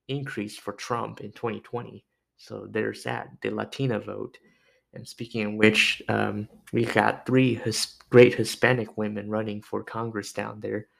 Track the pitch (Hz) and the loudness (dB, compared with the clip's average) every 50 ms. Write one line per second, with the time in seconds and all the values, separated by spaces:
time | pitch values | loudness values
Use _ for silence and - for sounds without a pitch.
0 | _ - 135 143 139 139 - 110 104 104 - - - 104 101 - - - 120 117 | _ -8 -8 -6 -6 -6 -6 -6 -6 -8 -10 -10 -10 -10 -10 -10 -8 -6 -4 -4
1 | 110 110 113 - 107 104 - - - 117 107 - - - - - 85 - 104 104 | -4 -6 -10 -12 -14 -16 -12 -8 -8 -8 -8 -8 -10 -10 -10 -10 -10 -12 -16 -20
2 | - _ _ _ _ _ _ _ - - 110 104 98 101 104 110 110 107 104 - | -20 _ _ _ _ _ _ _ -18 -14 -14 -12 -10 -6 -4 -2 -2 -2 -4 -6
3 | - 123 120 117 - - - - - 107 107 107 110 - - - 135 127 113 104 | -8 -6 -6 -6 -8 -12 -12 -8 -6 -4 -4 -4 -6 -6 -6 -4 -2 -2 -2 -2
4 | - 101 98 104 107 - - - _ _ _ _ _ _ _ _ _ _ - - | -4 -8 -10 -10 -10 -12 -14 -18 _ _ _ _ _ _ _ _ _ _ -18 -16
5 | 110 - - - 120 - - 113 107 104 107 107 107 107 107 - - - - - | -16 -16 -14 -12 -12 -8 -4 -4 -4 -4 2 6 6 6 8 6 4 2 0 -2
6 | - - 110 107 104 104 104 104 107 - - - _ - - 117 117 113 - 113 | -4 -2 -2 0 0 -2 -4 -6 -8 -10 -14 -20 _ -4 -2 -2 -2 2 4 4
7 | 104 110 110 - - - 123 131 131 127 113 - - 113 107 - - - - - | 4 4 0 -2 -2 2 4 4 4 4 2 0 -2 -4 -4 -2 -4 -6 -8 -14
8 | - _ - 120 123 120 - - 110 - - - - 120 127 120 107 - - 110 | -2 _ 10 10 10 10 8 4 -2 -4 0 0 2 2 2 2 -2 -4 -4 -4
9 | 107 104 104 107 104 104 107 107 110 107 104 104 - - - 104 101 - - 113 | -4 -4 -4 -6 -6 -4 -4 -4 -2 -4 -6 -8 -8 -8 -8 -8 -8 -8 -8 -6
10 | 117 117 110 104 101 - - 104 104 110 107 107 110 107 107 110 110 - _ | -6 -6 -6 -6 -8 -6 -8 -8 -8 -8 -10 -10 -8 -6 -6 -8 -8 -12 _